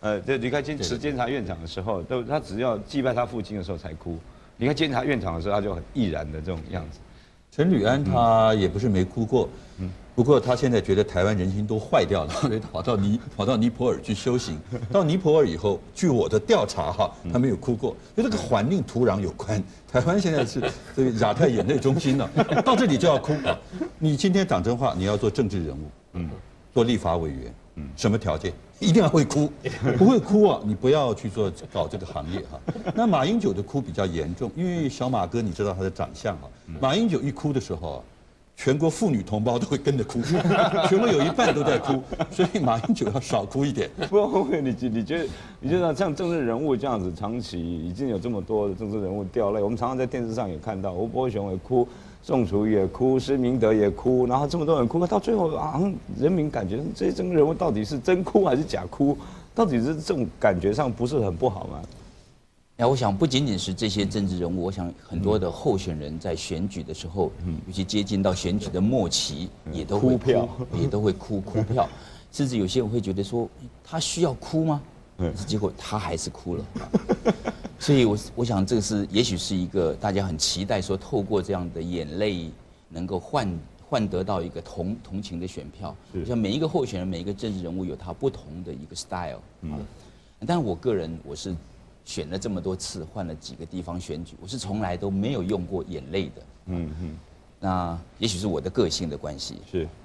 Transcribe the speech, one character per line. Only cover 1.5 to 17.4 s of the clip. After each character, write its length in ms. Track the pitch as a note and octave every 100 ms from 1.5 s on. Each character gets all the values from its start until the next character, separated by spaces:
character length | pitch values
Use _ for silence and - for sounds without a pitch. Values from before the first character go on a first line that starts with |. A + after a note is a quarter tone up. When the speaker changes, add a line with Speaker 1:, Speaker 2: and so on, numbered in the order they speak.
| E2+
Speaker 1:
的 60 | E2
时 140 | -
候， 200 | F#2+ G2
都， 220 | D#2+ B2+
他 160 | A#2 D3+
只 220 | B2 G2
要 180 | B2+ G#2+
祭 240 | G#2 C#3+
拜 100 | B2+
他 140 | A#2+ A#2+
父 160 | A#2+
亲 140 | G2 G#2
的 80 |
时 80 | F2
候 40 | E2+
才 160 | D#2+
哭。 220 | D#2 - E2 - - - -
离 100 | B2
开 40 |
监 200 | D3 D#3+
察 120 | B2
院 160 | C3+ C3
长 140 | F2+
的 80 | E2
时 60 | F2
候， 60 |
他 60 | G2+
就 140 | G2+
很 80 | F2 -
毅 180 | - G#2+
然 200 | D2+ D2+
的 100 | D#2
这 120 | D#2
种 80 | E2+ D2+
样 180 | F2+ D2+
子。 80 | - - - - - _
Speaker 2:
陈 180 | - E3
履 160 | D#3
安 180 | G#2 C3+
他 500 | C#3 A#2+ A#2 A2+ A2
也 140 | A2 F#2
不 100 | F#2+
是 100 | A#2
没 160 | F#2+
哭 220 | F2+ - A2
过， 220 | A#2+ E2 - - -
Speaker 1:
嗯。 120 | F#2 F#2 -
Speaker 2:
不 120 | -
过 140 | A#2+ D3
他 160 | A#2+
现 160 | B2 C3
在 100 | A#2
觉 140 | F#2
得 80 | F#2+
台 220 | G#2 F2+
湾 100 | F#2+ G#2+
人 140 | F#2
心 160 | G2 G#2
都 120 | A2
坏 260 | - -
掉 200 | - G2
了， 60 | D#2 E2
<laughs> 40 |
所 140 | C3+
以 40 | A2
跑 240 | G#2 E2+
到 120 | G2+ A2+
尼-， 220 | G2 A2 - -
跑 100 | G#2
到 100 | B2
尼 140 | A#2
泊 200 | A2+ B2
尔 80 | A2
去 100 | -
修 240 | G2+ - B2
行。 220 | - D#2 - A#2+ -
到 100 | D3
尼 140 | E3 F#3
泊 220 | E3 D#3
尔 80 | C#3
以 100 | D#2+
后， 240 | G#2 F#2+ -
据 140 | - F3+
我 200 | B2 -
的 100 | G#2+
调 280 | - G#3 G#2
查 260 | - D2+
哈， 180 | F2 G2+ -
Speaker 1:
嗯。 80 | F2
Speaker 2:
他 60 |
没 100 | E2+